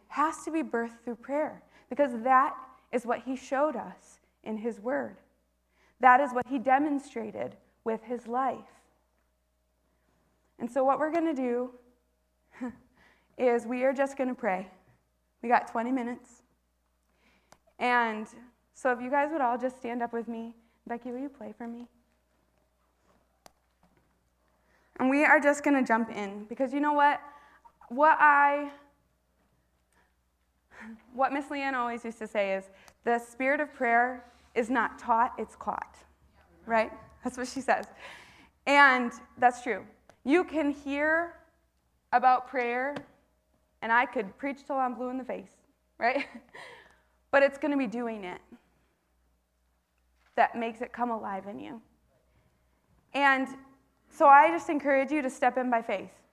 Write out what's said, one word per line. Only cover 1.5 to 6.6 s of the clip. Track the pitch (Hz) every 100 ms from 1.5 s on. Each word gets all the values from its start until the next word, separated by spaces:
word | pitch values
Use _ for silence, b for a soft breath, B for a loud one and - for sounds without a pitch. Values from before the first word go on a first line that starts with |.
| 180 _ b b
because | 262 277 233
that | 254 262 302 - - b b
is | 233
what | 226 233
he | 254
showed | 254 - 269 302
us | 226 196 - - _ _ _
in | - 214
his | 226 202
word. | 233 285 226 - _ _ _ _ _ _ _ -
That | 254 254
is | 285
what | 247 247
he |
demonstrated | 269